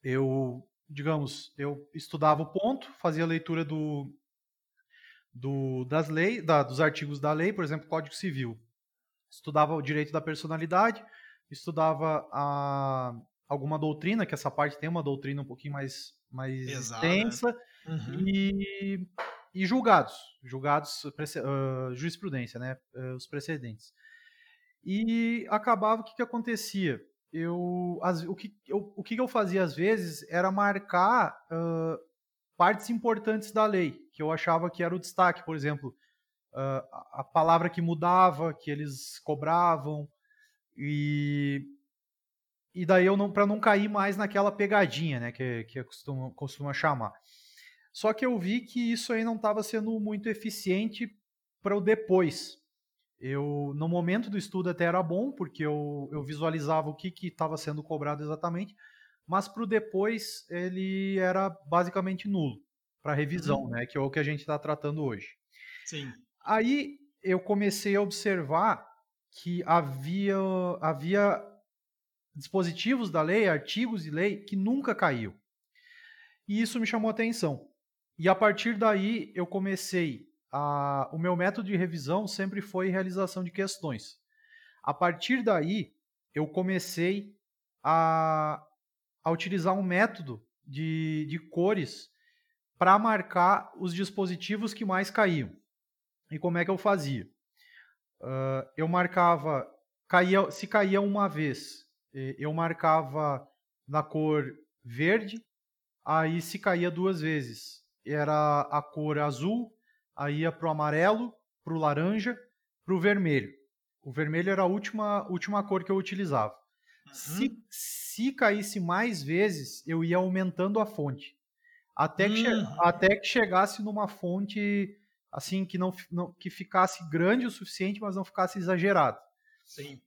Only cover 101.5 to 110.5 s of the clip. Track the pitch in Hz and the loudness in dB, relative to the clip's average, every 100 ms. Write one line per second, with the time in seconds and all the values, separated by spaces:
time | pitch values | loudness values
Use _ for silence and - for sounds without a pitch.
101.5 | 120 - - _ _ _ 135 131 135 147 | -4 -10 -18 _ _ _ -10 -8 -6 -4
102.5 | 160 165 165 165 160 143 147 151 135 - | -2 -2 2 4 4 2 -2 0 -2 -6
103.5 | _ _ _ - 151 151 156 156 151 147 | _ _ _ -4 -2 0 0 2 2 0
104.5 | - _ _ 120 117 160 220 208 226 _ | -8 _ _ -16 -2 2 2 0 -12 _
105.5 | _ _ _ _ _ - 156 160 170 165 | _ _ _ _ _ 0 2 2 0 -4
106.5 | 196 - 175 175 165 185 180 156 156 123 | -4 0 2 0 0 0 0 0 -2 -4
107.5 | 113 - - _ _ - 147 147 151 151 | -10 -16 -20 _ _ -6 -2 2 2 4
108.5 | 147 - 147 147 - 151 151 147 127 165 | 2 2 -2 -2 -6 -2 0 0 0 -2
109.5 | 233 233 _ _ _ _ - 143 147 160 | -2 -4 _ _ _ _ -8 -4 0 -2